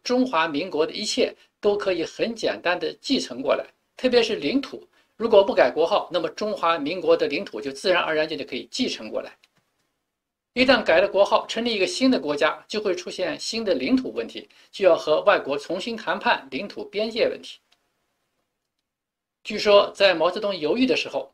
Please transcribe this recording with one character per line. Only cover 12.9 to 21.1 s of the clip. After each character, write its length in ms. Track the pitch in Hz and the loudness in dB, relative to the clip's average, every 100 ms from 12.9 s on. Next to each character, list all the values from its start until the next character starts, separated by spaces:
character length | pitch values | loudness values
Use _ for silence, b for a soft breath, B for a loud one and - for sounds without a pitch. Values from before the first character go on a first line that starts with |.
| 180 | -4
出 140 | - | -6
现 280 | - 175 143 | -6 -6 -6
新 280 | - 226 214 | -8 -4 -2
的 80 | |
领 200 | 143 131 | -2 0
土 200 | 262 254 | 0 0
问 120 | - 226 | -6 -8
题， 220 | - - b b | -10 -18 b b
就 160 | - 185 | 0 4
要 80 | 156 | 4
和 240 | - 156 | 2 2
外 140 | 202 180 | 4 2
国 200 | 135 143 | 2 -6
重 200 | - 180 | -4 -8
新 200 | - 110 | -6 -8
谈 200 | - 190 | -6 -2
判 300 | 240 - - | 0 -2 -4
领 160 | 131 196 | -10 -10
土 200 | - 208 | -12 -8
边 260 | 196 226 | -4 -4
界 160 | 226 156 | 0 0
问 140 | - | -2
题。 180 | - - _ _ _ _ _ _ _ _ _ _ _ _ _ _ _ _ _ _ | -12 -20 _ _ _ _ _ _ _ _ _ _ _ _ _ _ _ _ _ _
据 160 | - 208 | -10 -2
说 320 | 214 202 - | 6 6 6
在 240 | - 196 170 | 4 2 4
毛 160 | 170 | 2
泽 80 | 214 | 0
东 160 | 202 185 | -4 -2
犹 200 | 151 226 | 0 2
豫 80 | 254 | 2
的 100 | 151 | 2
时 140 | |
候， 200 | - | -2